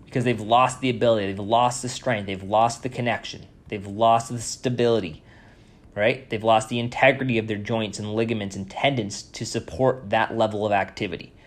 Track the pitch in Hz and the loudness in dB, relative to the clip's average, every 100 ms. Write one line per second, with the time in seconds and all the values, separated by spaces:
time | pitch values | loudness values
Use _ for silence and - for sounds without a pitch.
0 | - 131 120 110 107 120 131 - 131 107 | -6 -2 0 0 4 4 4 2 -2 2
1 | 117 110 98 95 101 117 123 123 123 - | 2 2 0 -4 0 2 2 0 -8 -6
2 | 131 107 98 95 95 107 117 120 - 123 | -4 -4 -4 -8 0 4 4 0 -8 -4
3 | 120 110 - - - - - 107 101 101 | -2 -4 -6 -16 -18 -20 -10 -10 -8 2
4 | 113 117 - 120 - - 127 120 120 113 | 6 4 2 -8 -8 -4 -2 2 2 2
5 | 87 78 - - - - - - - 104 | 0 -12 -20 -20 -20 -20 -20 -20 -12 0
6 | 113 131 - 107 110 110 - 120 120 - | 0 0 -6 -2 4 4 2 -4 -4 4
7 | 135 127 131 113 107 104 101 113 104 110 | 4 4 0 0 0 -6 -2 -2 -2 -6
8 | 104 107 113 107 98 101 95 - 139 127 | -4 -2 -2 -2 -4 -8 -10 -2 0 0
9 | 98 - - - 113 117 - - 131 - | -4 -8 -14 -12 -6 -6 -6 0 2 0
10 | 101 110 - 113 110 104 104 98 95 - | -2 0 0 0 0 0 0 0 0 -4
11 | 101 78 - - | -6 -6 -12 -20